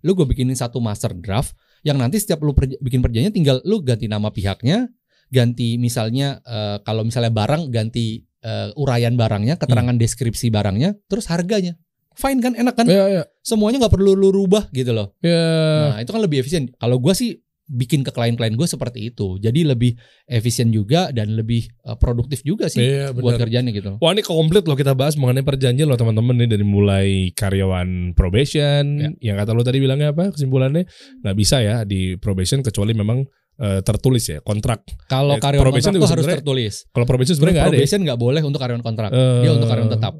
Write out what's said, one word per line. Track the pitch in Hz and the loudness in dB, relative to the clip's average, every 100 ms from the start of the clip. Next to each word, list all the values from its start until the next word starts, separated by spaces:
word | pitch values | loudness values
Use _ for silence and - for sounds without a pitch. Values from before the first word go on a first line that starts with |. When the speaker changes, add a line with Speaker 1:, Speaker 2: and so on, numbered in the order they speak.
Speaker 1:
Lu | 151 | 0
gue | 185 | 0
bikinin | 143 - 127 | 2 0 -2
satu | 131 120 123 | -2 -6 -4
master | 117 104 - | -4 -4 -6
draft | 92 85 98 - - _ _ | -6 -4 -4 -4 -10 _ _
yang | 151 143 | -4 0
nanti | 123 202 | 0 -2
setiap | 202 160 | -2 -2
lu | 151 | 2
perj-, | 135 135 131 | 2 2 -2
bikin | 131 127 | -2 -2
perjanjian | 120 113 156 | -2 -2 -2
tinggal | 208 147 131 | 2 2 2
lu | 120 220 | 0 -2
ganti | 135 113 110 | -2 -4 -2
nama | 107 104 | -4 -4
pihaknya, | 107 101 95 113 196 247 _ _ _ _ | -4 -4 -2 0 0 -2 _ _ _ _
ganti | 127 120 120 117 | 0 2 0 -4
misalnya, | 120 120 120 110 123 139 135 | -2 -2 -2 -4 -2 -4 -6
eh, | - 113 104 104 | -12 -8 -6 -8
kalau | - 110 | -6 -4
misalnya | 113 117 117 | -2 -2 0
barang | 113 104 151 160 | 0 0 -2 -2
ganti, | 117 110 120 113 110 _ _ | -4 -4 -4 -4 -6 _ _
eh, | 113 107 104 | -10 -8 -8
uraian | 107 139 120 117 | -4 -2 0 2
barangnya, | 123 110 104 107 170 | 2 2 0 0 -2
keterangan | 123 120 120 | 2 2 2
Speaker 2:
Hmm. | 123 | 2
Speaker 1:
deskripsi | 113 - 117 107 120 | 0 0 -4 -2 -2
barangnya, | 107 104 98 156 208 _ | 0 0 0 0 -2 _
terus | 202 - | -6 -4
harganya." | 170 175 214 185 165 _ _ _ | -4 -2 -2 -2 -8 _ _ _
Fine | _ 269 269 | _ -2 0
kan, | 240 | 0
enak | 226 247 | 0 -2
kan? | 247 | 2
Speaker 2:
Iya, | 233 190 196 | 4 4 4
iya. | 196 - _ | 0 -4 _
Speaker 1:
Semuanya | - 220 208 254 | -4 0 2 2
nggak | 220 | 2
perlu | 180 196 | 4 4
lu | 190 196 | 6 4
rubah | 196 196 208 202 | 4 2 2 0
gitu | 127 123 | -4 -2
loh. | 113 101 _ | -2 -4 _
Speaker 2:
Iya. | 170 170 165 160 156 156 151 | 0 2 2 2 2 2 2
Speaker 1:
Nah, | 110 | 0
itu | 123 | -4
kan | 220 | -2
lebih | 208 147 | 0 0
efisien. | 127 170 131 | 0 -2 -4
Kalau | _ 117 127 | _ 0 2
gue | 123 | 2
sih | 190 240 - _ _ _ | 0 -2 -6 _ _ _
bikin | 127 127 156 | -6 0 0
ke | 127 | -2
klien-klien | 127 117 117 113 113 | -2 -2 0 -2 0
gue | |
seperti | 170 127 123 117 110 | -2 -4 -8 -8 -12
itu. | - 101 92 | -6 -6 -2
Jadi | 107 127 | 0 2
lebih | 160 123 120 120 _ _ | 2 2 0 -2 _ _
efisien | _ 120 117 117 117 | _ -2 -2 0 0
juga | 110 101 156 180 | 0 0 0 0
dan | 127 110 | -4 -4
lebih, | 110 110 117 113 | -4 -2 -2 -4
eh, | - - | -12 -14
produktif | 117 123 120 120 139 | 0 0 0 -4 -6
juga | 139 214 302 | -6 -4 -4
sih | - | 0
Speaker 2:
Iya, | 123 139 139 | 0 0 -4
Speaker 1:
buat | 127 123 117 | -4 -2 0
Speaker 2:
benar. | |
Speaker 1:
kerjaannya | 117 117 123 | 0 0 -2
gitu. | 104 98 101 | -4 -6 -2
Speaker 2:
Wah, | 165 | 0
ini | 196 | 0
komplit | - 165 156 185 | -2 0 2 2
loh | 165 | 2
kita | 135 139 135 | 0 0 2
bahas | 135 | 0
mengenai | 147 127 127 | 0 0 0
perjanjian | 135 135 135 123 | -2 0 0 2
loh | 151 | 2
teman-teman | 123 113 110 117 | 2 2 2 2
nih, | 123 120 | 2 2
dari | 107 | 2
mulai | 101 101 101 98 98 95 92 | 2 4 4 4 2 0 -2
karyawan | - 101 98 95 92 90 90 90 85 | -2 -2 0 0 -2 -4 -4 -2 0
probation, | 92 98 143 151 143 143 143 147 | 2 2 0 0 0 0 0 -2
Speaker 1:
Ya. | 147 156 | -4 -4
Speaker 2:
yang | 113 101 | -4 -2
kata | 104 | 0
lo | 113 | 0
tadi | 120 135 | 2 2
bilangnya | 135 135 147 | 2 2 0
apa | 147 190 | 0 -2
kesimpulannya? | 147 135 131 131 151 180 - 277 269 | -2 -2 0 2 0 -4 -10 -20 -10
Nggak | 104 98 | -4 0
bisa | 101 135 | 2 2
ya | 104 117 | 2 0
di | 104 98 92 92 | -2 -2 -2 -4
probation | 110 95 92 135 | -2 -2 0 0
kecuali | 120 98 101 113 | -2 -2 0 0
memang, | 104 120 135 _ _ _ | 0 0 -4 _ _ _
eh, | 107 98 | -2 -2
tertulis | 95 107 135 127 - | 0 2 2 2 0
ya, | 76 | -8
kontrak. | - 104 113 113 - - | -4 -4 -2 -4 -6 -18
Speaker 1:
Kalau | - 131 143 117 | -4 0 2 2
Speaker 2:
Eh, | |
Speaker 1:
karyawan | 143 143 | 2 4
Speaker 2:
probation | 131 123 120 | 4 4 2
Speaker 1:
kontrak | |
Speaker 2:
juga | 196 151 | 4 4
Speaker 1:
tuh | |
harus | 165 | 4
Speaker 2:
sebenarnya, | 143 175 | 0 -2
Speaker 1:
tertulis. | 147 131 110 - - | -2 -2 -2 -6 -8
Speaker 2:
kalau | - 120 | -2 0
probation | 127 127 170 | 2 2 4
sebenarnya | 156 | 4
nggak | 165 | 4
ada | 139 | 2
ya? | 143 | 2
Speaker 1:
Probation | 139 202 | 2 0
nggak | 175 120 | 0 0
boleh | 117 147 | 0 0
untuk | 151 143 | 0 -2
karyawan | 127 120 | -4 -4
kontrak. | 117 110 107 | -4 -4 0
Speaker 2:
Eh, | 127 131 123 | 2 4 4
Speaker 1:
Dia | 123 | 4
untuk | 117 113 | 4 2
karyawan | 117 113 | 2 2
tetap. | 110 107 - | 0 -2 -4